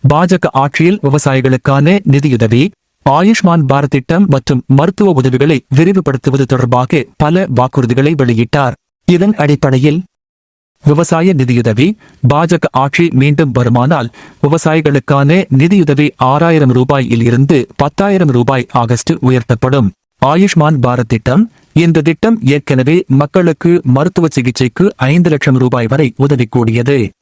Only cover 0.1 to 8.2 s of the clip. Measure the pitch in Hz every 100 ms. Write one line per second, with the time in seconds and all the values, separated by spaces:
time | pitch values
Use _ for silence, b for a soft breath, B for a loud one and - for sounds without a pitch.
0.1 | 147 175 180 165 131 139 - 165 202 139
1.1 | 143 143 131 131 127 - 139 147 196 196
2.1 | 139 143 120 110 117 175 - _ _ -
3.1 | 143 190 226 180 170 135 139 143 139 -
4.1 | 165 196 139 - 131 - 135 165 - 202
5.1 | 151 127 127 143 143 _ 131 170 190 151
6.1 | 131 - 135 131 131 123 123 127 160 120
7.1 | _ 151 170 190 120 127 - 117 120 143
8.1 | 160